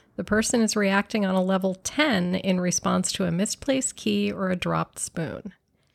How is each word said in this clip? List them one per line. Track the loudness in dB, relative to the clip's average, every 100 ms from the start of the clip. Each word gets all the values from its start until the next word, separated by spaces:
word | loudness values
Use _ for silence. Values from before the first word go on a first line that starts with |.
| _ -8
the |
person | 0 0 2 2
is | 2 2
reacting | 2 2 2 0
on | 2
a | 2
level | 2 2 0 -2
ten | -6 0 2 2 0 0
in | 0 0
response | 2 0 0 0 0
to | -2
a | -2
misplaced | 0 -2 -4 -2 0 -2 -4
key | -2 0 0
or | -2 -2
a | -2
dropped | -2 -2 -4 -6
spoon. | -10 -6 -6 -8 -12 -18 _ _ _